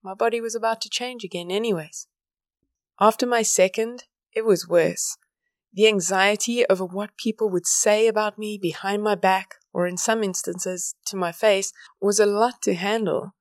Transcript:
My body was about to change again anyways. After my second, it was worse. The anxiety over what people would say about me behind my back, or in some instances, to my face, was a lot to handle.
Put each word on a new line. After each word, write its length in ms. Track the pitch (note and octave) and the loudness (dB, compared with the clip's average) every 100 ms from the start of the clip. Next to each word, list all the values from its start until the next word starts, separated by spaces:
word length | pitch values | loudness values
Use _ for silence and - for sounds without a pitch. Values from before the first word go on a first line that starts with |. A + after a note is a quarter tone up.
My 120 | G3 | -12
body 260 | G3 A#3 A#3 | -2 0 0
was 160 | A3+ A3 | -4 -4
about 240 | A3+ A3+ | -2 -4
to 80 | - | -6
change 340 | - B3 B3 | -6 -6 -8
again 260 | G3+ F3+ F3 | -10 -8 -4
anyways. 560 | F#3+ A#3 F3+ D#3 - - _ _ _ _ _ _ _ _ _ | -2 0 -2 -4 -16 -18 _ _ _ _ _ _ _ _ _
After 240 | G#3 - B3 | 2 4 0
my 160 | A#3+ | 2
second, 640 | A3 - F#3 F#3 A3+ B3 - _ _ | 2 4 4 2 -6 -6 -18 _ _
it 120 | - A3 | -4 2
was 220 | F3 F3 | 2 4
worse. 500 | F3 D#3+ F3+ - - _ _ _ _ _ | 2 2 0 -6 -8 _ _ _ _ _
The 140 | F#3+ G#3+ | 2 4
anxiety 760 | G#3 E3+ F#3+ G3 G#3 - A#3+ - | 4 0 2 2 2 -2 0 2
over 160 | F#3+ F#3 | 2 0
what 320 | F#3 G#3 - | -8 -10 -6
people 320 | A3+ G#3+ A3 | -4 -2 0
would 160 | F3+ F3 | -2 0
say 420 | - - G#3+ A3+ | 0 2 4 4
about 300 | G#3+ G#3+ G#3 | 2 -2 -4
me 200 | G#3+ G#3 | -10 -4
behind 400 | F#3 - G3 G3+ | -4 -4 -4 -2
my 140 | G#3+ G3+ | 0 0
back, 400 | F#3+ F#3+ F#3 - _ | 2 0 -2 -20 _
or 140 | - F3 | -4 -4
in 100 | F3+ | -2
some 260 | - A3 | -2 0
instances, 720 | G3+ F3+ - F3+ F#3+ F#3 - - - | -2 -4 -8 -6 -6 -8 -10 -10 -10
to 100 | G3 | -4
my 140 | F3 | -4
face, 420 | E3 A3 G3 F#3+ - - _ | 0 2 2 0 -12 -20 _
was 200 | G3 G#3 | -2 2
a 60 | G#3 | 2
lot 360 | G#3 A#3 B3 | 4 0 0
to 140 | - F3+ | -4 -2
handle. 600 | G3 A3 G3+ C#3+ G3+ _ | -2 -2 0 -2 -6 _